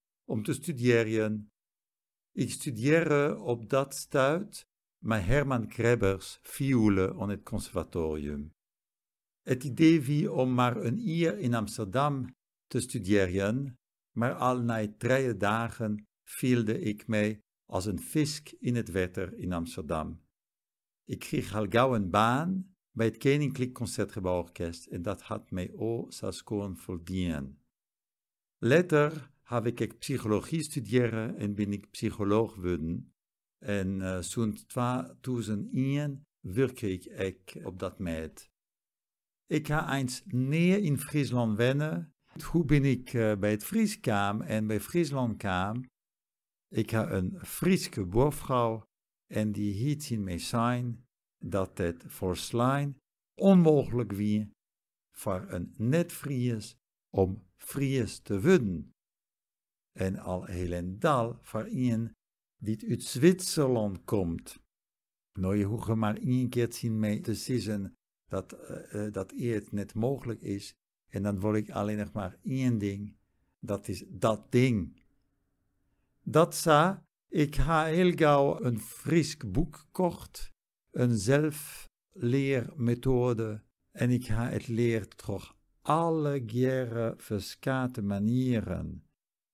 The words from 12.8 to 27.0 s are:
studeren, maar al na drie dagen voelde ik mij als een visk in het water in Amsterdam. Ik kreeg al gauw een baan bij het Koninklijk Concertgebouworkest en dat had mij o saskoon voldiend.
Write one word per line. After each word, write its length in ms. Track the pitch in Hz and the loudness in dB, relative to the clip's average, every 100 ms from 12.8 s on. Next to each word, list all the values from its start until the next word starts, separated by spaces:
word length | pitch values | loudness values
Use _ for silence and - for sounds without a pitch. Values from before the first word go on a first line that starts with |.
studeren, 920 | 123 - 90 101 92 92 98 123 139 - _ _ _ - | -4 -4 2 4 4 2 0 0 -4 -10 _ _ _ -4
maar 180 | 120 | -2
al 280 | 165 123 127 | 0 0 2
na 320 | 117 113 107 - | 0 0 -2 -2
drie 380 | 120 131 131 98 | 0 2 2 0
dagen 680 | 101 110 117 - 110 104 - _ | 0 0 -2 -4 -4 -4 -8 _
voelde 560 | - - 131 123 110 113 | -18 -2 2 4 2 0
ik 260 | 110 104 - | -2 -4 -2
mij 340 | 110 104 107 _ _ _ | 0 0 -2 _ _ _
als 180 | 95 | -4
een 160 | 101 127 | -2 -4
visk 520 | - 156 151 - - - | -2 -2 0 -4 -14 -8
in 160 | 170 | -4
het 180 | 120 107 | -2 -2
water 460 | 90 90 - 90 226 | -2 -2 -2 -8 -6
in 140 | 90 | -4
Amsterdam. 720 | 87 82 - 78 80 78 82 _ _ _ _ _ _ _ _ | -4 -4 -8 -6 -4 -4 -10 _ _ _ _ _ _ _ _
Ik 140 | - - | -12 -12
kreeg 360 | - 143 - | -4 -4 -4
al 120 | 104 104 | -4 2
gauw 260 | 113 131 | 4 4
een 160 | 117 92 | 2 2
baan 640 | 101 113 127 170 190 - _ _ | 4 4 2 0 -4 -6 _ _
bij 160 | 113 113 | -2 0
het 100 | 107 | 2
Koninklijk 560 | 139 143 147 - 127 | 2 2 0 -2 -4
Concertgebouworkest 1120 | 127 110 - 98 107 92 90 85 - 85 85 - | -4 -6 -4 -4 -4 -2 -2 -4 -6 -8 -8 -10
en 160 | 110 | -8
dat 200 | 85 92 | -6 -6
had 280 | - 107 - | -8 -10 -8
mij 220 | 92 90 | -6 -6
o 340 | - 110 117 - | -4 -4 -4 -8
saskoon 680 | - 98 - - 104 98 87 | -8 -8 -8 -6 -4 -4 -8
voldiend. 800 | - 90 | -10 -10